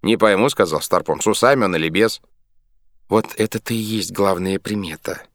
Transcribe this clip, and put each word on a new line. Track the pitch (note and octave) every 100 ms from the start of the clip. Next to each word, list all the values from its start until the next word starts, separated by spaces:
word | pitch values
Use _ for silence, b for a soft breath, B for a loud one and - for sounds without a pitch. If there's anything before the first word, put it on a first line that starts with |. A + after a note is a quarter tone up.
«Не | - A2
пойму», | A2 G2 B2+
сказал | - F2+ D2+
Старпом, | - F2+ - D2
«с | -
усами | G#2 A#2+ C#3
он | G2+ E2
или | D#2+
без». | E2 A2 - _ _ _ _ _ _ _ _ _
«Вот | G#2+ - -
это-то | A2 A2+ -
и | A2+
есть | G#2+ A2 F#2
главная | F#2+ G2+ F2+ F#2 F#2+
примета», | - G#2+ F#2 D2+ - - -